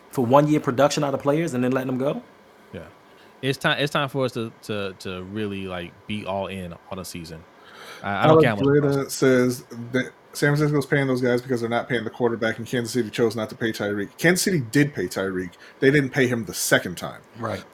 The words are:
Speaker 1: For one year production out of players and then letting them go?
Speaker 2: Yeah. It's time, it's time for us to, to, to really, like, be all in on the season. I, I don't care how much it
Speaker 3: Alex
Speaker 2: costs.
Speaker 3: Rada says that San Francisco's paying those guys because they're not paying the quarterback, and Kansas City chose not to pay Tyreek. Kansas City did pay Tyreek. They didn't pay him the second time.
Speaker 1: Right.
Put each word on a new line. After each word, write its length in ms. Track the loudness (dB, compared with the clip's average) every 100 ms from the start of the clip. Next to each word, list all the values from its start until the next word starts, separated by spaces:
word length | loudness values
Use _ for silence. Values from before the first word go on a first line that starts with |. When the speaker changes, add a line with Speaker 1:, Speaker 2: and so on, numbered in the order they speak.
| -8
Speaker 1:
For 140 | -2 4
one 220 | 6 6
year 120 | 4
production 440 | 2 2 2 4
out 100 | -2
of 80 | 0
players 320 | 0 0 0
and 100 | 0
then 80 | 0
letting 160 | 0 -2
them 100 | -2
go? 240 | -2 -4 -8 -20 -20 -20 -18
Speaker 2:
Yeah. 120 | -16 -16 -20 -20 -20 -20 -6
It's 160 | -4 0
time, 200 | 0 0
it's 140 | 0
time 160 | 0 -2
for 160 | -2 -2
us 80 |
to, 180 | -2 -8 -10
to, 300 | -8 -6 -6 -8
to 240 | -10 -10
really, 420 | -8 -6 -6 -6 -8
like, 260 | -8 -10 -14 -10
be 180 | -8 -4
all 220 | -4 -4
in 260 | -8 -10 -14 -14
on 60 | -12
the 80 | -10
season. 360 | -12 -14 -16 -18 -20 -20 -20 -20 -10
I, 200 | -6 0 6
I 20 |
don't 140 | 6
care 80 | 6
how 60 | 4
much 80 | 4
it 180 | 4
Speaker 3:
Alex 0 |
Speaker 2:
costs. 120 | 4 0
Speaker 3:
Rada 120 | -4
says 540 | 2 4 6 4 0 -8 -14 -4
that 180 | -4 -4 -10 -18
San 220 | 0 2 4
Francisco's 300 | 2 2 0
paying 220 | 0 2
those 140 | 0
guys 200 | 2 0
because 200 | 0 -4
they're 80 | 0
not 180 | -2 -2
paying 160 | -4
the 60 | -4
quarterback, 480 | -2 -2 0 -2 -2
and 100 | -4
Kansas 240 | -4 -2
City 180 | -2 -2
chose 260 | 0 0 0
not 140 | -6
to 60 | -4
pay 160 | -4
Tyreek. 380 | -2 -2 -2 -6 0
Kansas 240 | 2 2
City 160 | 2 0
did 340 | 0 2 2
pay 140 | 0 -6
Tyreek. 440 | -4 -4 -4 -6 -10 -20 2
They 100 | 4
didn't 180 | 4 2
pay 180 | 0 0
him 160 | 0
the 100 | -6
second 420 | -6 2 2 0 -8
time. 240 | -10 -12 -18 -10
Speaker 1:
Right. 260 | -8 -8 -10